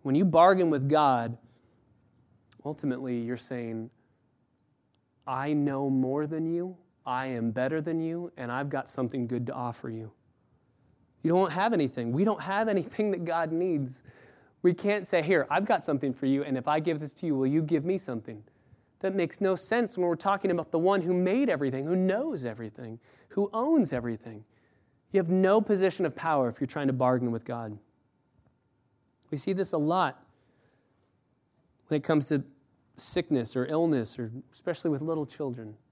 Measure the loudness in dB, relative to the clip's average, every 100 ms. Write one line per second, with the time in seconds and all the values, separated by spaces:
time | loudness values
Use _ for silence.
0 | 2 4 6 8 8 8 4 2 4 4
1 | 6 4 0 -8 -18 _ _ _ _ _
2 | _ _ _ _ _ -12 -10 -6 -4 -4
3 | -4 -4 -4 -8 -8 -8 -6 -8 -10 _
4 | _ _ _ _ _ _ _ _ _ _
5 | _ _ -8 -4 0 0 0 0 0 0
6 | 0 0 -2 -4 -2 -4 -4 -10 _ _
7 | -6 -4 -4 -2 -2 0 -2 -2 -2 -4
8 | -4 -6 -10 -10 -6 -4 -4 -6 -6 -6
9 | -4 -4 -4 -4 -4 -6 -8 -8 -12 -10
10 | -14 _ _ _ _ _ _ _ _ _
11 | _ _ 2 2 2 0 0 2 0 -2
12 | -2 0 0 0 -2 -2 0 0 -2 -2
13 | -2 -2 -2 -2 -2 -2 0 0 -2 -8
14 | -20 -20 -20 -20 _ _ 0 2 0 0
15 | 0 0 4 2 4 0 2 0 2 0
16 | -2 0 0 2 0 -2 0 0 0 -2
17 | -6 -6 -2 0 2 2 2 0 0 -2
18 | -4 -8 -8 -16 -18 _ _ -20 _ _
19 | -2 0 -2 0 0 0 0 0 0 0
20 | 0 2 0 0 0 -2 0 2 4 2
21 | 2 0 2 2 2 0 0 -2 0 2
22 | 2 0 -2 -4 -6 -8 -12 -12 -14 -14
23 | _ _ _ -2 -2 0 2 4 2 -2
24 | -4 -6 -10 -18 -20 _ _ _ _ _
25 | _ 0 2 4 6 6 4 2 2 2
26 | -2 -2 0 2 2 0 -6 -2 -2 2
27 | 2 2 0 -4 -6 -8 -8 -12 _ _
28 | _ _ _ _ _ _ _ _ _ _
29 | _ _ _ -6 -4 -2 -2 0 0 2
30 | 0 -4 _ _ _ _ _ _ _ _
31 | _ _ _ _ _ _ _ _ _ -2
32 | 2 0 2 -2 -4 _ _ _ _ -16
33 | -6 -4 0 -2 0 -4 -2 0 2 0
34 | -2 -8 -10 -10 -18 -10 -8 -4 -2 -2
35 | -2 -4 -6 -6 -8 -8 -14 -18 _